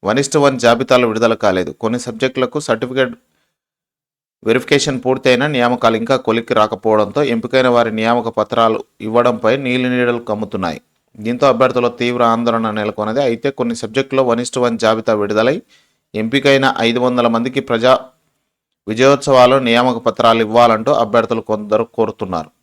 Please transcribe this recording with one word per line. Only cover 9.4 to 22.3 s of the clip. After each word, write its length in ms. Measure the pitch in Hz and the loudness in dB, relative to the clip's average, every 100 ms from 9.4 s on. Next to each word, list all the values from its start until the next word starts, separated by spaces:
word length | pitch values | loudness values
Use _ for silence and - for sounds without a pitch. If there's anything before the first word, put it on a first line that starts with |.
| 110 131 | 0 -2
నీలినీడలు 600 | 131 127 127 123 123 120 | -2 -2 -2 0 -2 -2
కమ్ముతున్నాయి. 640 | 117 107 107 104 90 76 _ _ _ 107 | -6 -8 -6 -6 -6 -8 _ _ _ -12
దీంతో 300 | 107 120 139 | -8 0 2
అభ్యర్థుల 420 | 117 127 123 120 | 2 2 2 -2
తీవ్ర 340 | 120 120 120 | -2 -4 0
ఆందోళన 480 | 117 113 117 113 110 | 2 2 0 -2 -2
నెలకొన్నది. 520 | 107 107 107 107 117 | -4 -4 -4 -4 -2
అయితే 280 | 139 117 139 | -2 -2 -4
కొన్ని 260 | 135 120 117 | -4 -6 -6
సబ్జెక్టులో 460 | 113 110 135 135 | -6 -4 -2 0
వన్ 160 | 127 117 | 0 0
is 100 | 123 | -2
to 80 | - | -2
వన్ 200 | 123 113 | -2 0
జాబితా 360 | 113 110 110 | 0 0 0
విడుదలై 480 | 107 104 107 113 170 - _ _ _ _ | -2 0 0 0 -2 -8 _ _ _ _
ఎంపికైన 600 | 104 113 135 139 135 135 - | -8 -2 0 2 2 2 0
ఐదు 200 | 117 117 | 0 0
వందల 300 | 123 123 117 | 0 0 0
మందికి 320 | 117 117 127 | 0 -2 -6
ప్రజా 320 | 127 117 120 131 - _ _ _ _ _ _ _ - | -4 0 2 2 0 _ _ _ _ _ _ _ -10
విజయోత్సవాలు 680 | 110 131 139 139 131 123 135 | 2 4 4 4 6 6 6
నియామక 400 | 127 117 123 117 | 2 2 2 0
పత్రాలు 440 | 117 107 117 113 | -4 2 2 4
ఇవ్వాలంటూ 520 | 110 113 120 110 113 | 2 4 4 4 0
అభ్యర్థులు 480 | 151 113 117 110 113 | 0 2 0 0 -4
కొందరు 440 | - 107 104 107 113 | -4 -6 -2 -2 -2
కోరుతున్నారు. 560 | - 113 107 101 | -2 -4 -4 -8